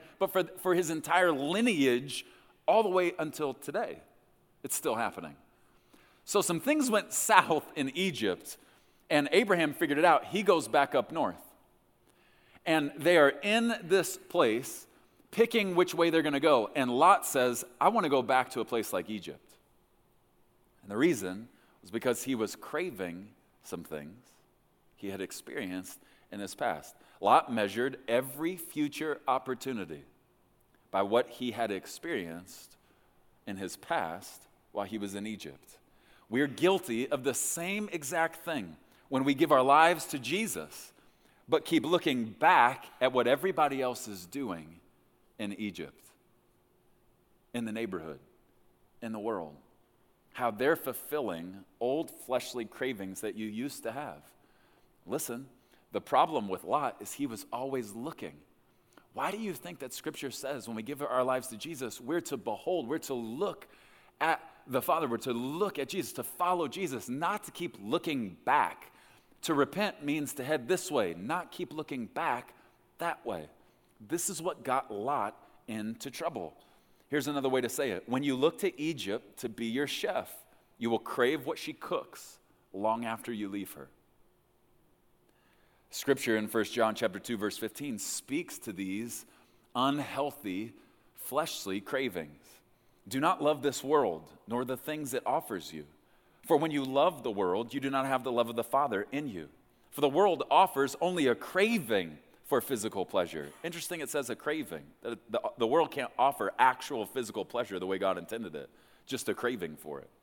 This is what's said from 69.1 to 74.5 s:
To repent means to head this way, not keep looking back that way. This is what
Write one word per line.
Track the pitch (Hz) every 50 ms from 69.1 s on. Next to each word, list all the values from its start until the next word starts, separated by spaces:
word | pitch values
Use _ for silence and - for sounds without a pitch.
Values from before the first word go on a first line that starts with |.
| - _ _ _ _ _
To | - - 160
repent | 139 139 - - 180 208 196 - - 147
means | 143 147 156 147 127 -
to | - 127
head | 135 156 139 117 117
this | 185 175 - -
way, | 151 127 104 87 82 85
not | 95 123 160 180 165 -
keep | - - 180 - 151
looking | 156 151 - 147 127 113
back | 95 - 143 165 156 123 120 120 - - _ - _ _ _ _ _ _ -
that | 170 170 - - -
way. | 117 101 82 76 76 - _ _ _ _ _ _ _ _ - 110 101
This | 151 170 - -
is | 190 151
what | 160 180